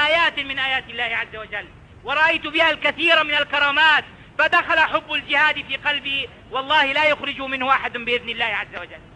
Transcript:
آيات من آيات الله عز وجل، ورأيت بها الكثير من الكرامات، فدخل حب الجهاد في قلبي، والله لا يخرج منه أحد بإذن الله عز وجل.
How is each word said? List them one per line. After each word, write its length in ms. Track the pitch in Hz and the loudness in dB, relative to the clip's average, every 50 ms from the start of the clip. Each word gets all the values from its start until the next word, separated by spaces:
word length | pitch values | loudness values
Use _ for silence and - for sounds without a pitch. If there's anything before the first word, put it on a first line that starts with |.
| 294 | 2
آيات 320 | 302 320 339 330 302 302 294 | 4 4 2 2 0 0 -4
من 200 | 277 277 269 277 | -8 -6 -6 -4
آيات 240 | 262 269 262 262 - 233 | -2 -2 -2 -4 -4 -8
الله 140 | 233 233 240 | -8 -6 -6
عز 320 | 226 233 226 226 220 220 | -4 -4 -6 -6 -8 -10
وجل، 320 | 220 214 185 208 202 185 - - - - - - - - | -14 -12 -10 -10 -10 -12 -12 -20 -20 -20 -20 -20 -14 -6
ورأيت 440 | 233 285 302 311 330 330 320 311 | -2 2 4 4 4 2 0 -4
بها 240 | 302 294 320 330 320 | -4 0 2 2 2
الكثير 520 | 302 302 294 294 - 277 330 339 330 320 302 | 2 2 -2 -2 -2 0 2 4 4 4 4
من 100 | 302 294 | 2 0
الكرامات، 720 | 294 285 285 269 285 285 285 277 302 320 311 294 254 - - - - - - - - | -2 -2 0 0 0 0 2 4 4 6 6 6 4 2 -4 -18 -20 -20 -12 -2 0
فدخل 400 | 311 311 349 349 - - 339 320 | 0 2 2 2 2 2 2 2
حب 340 | 311 - 294 320 - 302 302 | 2 2 2 -4 -4 -2 -8
الجهاد 520 | 285 254 - 285 285 302 302 294 294 285 | -6 -4 -2 2 2 2 2 2 -2 -6
في 120 | 262 269 | -8 -8
قلبي، 520 | 262 - 294 294 277 277 277 277 277 247 - - - - - | -4 -4 -4 -4 -4 -4 -4 -6 -6 -6 -8 -14 -20 -16 -6
والله 400 | 208 262 269 277 302 311 277 269 277 | -6 -6 -2 2 2 2 4 2 2
لا 120 | 294 311 | 2 2
يخرج 360 | 302 285 - - 285 254 247 | 2 2 0 -4 -8 -8 -8
منه 280 | 269 262 269 262 254 269 | -8 -6 -6 -4 0 2
أحد 280 | 262 220 185 247 233 | 2 0 0 -4 -8
بإذن 320 | 240 233 240 240 240 240 233 | -6 -4 -2 -2 -2 -2 -6
الله 160 | 226 233 233 | -4 -4 -4
عز 300 | 220 202 196 202 - 220 175 | -2 -2 -6 -6 -8 -12 -14
وجل. 200 | 175 170 165 160 156 - - | -14 -14 -16 -20 -20 -20 -20